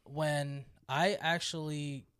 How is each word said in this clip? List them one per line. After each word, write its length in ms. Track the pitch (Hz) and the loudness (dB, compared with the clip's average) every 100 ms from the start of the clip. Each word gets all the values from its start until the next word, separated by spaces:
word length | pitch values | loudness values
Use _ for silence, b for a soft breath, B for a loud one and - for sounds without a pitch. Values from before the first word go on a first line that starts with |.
| - | -10
when 600 | 143 151 147 143 143 131 - - | -2 0 2 0 -4 -10 -16 -2
I 280 | 135 190 208 | 2 4 4
actually 880 | 160 170 - 160 151 151 147 139 - _ | 2 2 0 -2 -2 -2 -4 -6 -10 _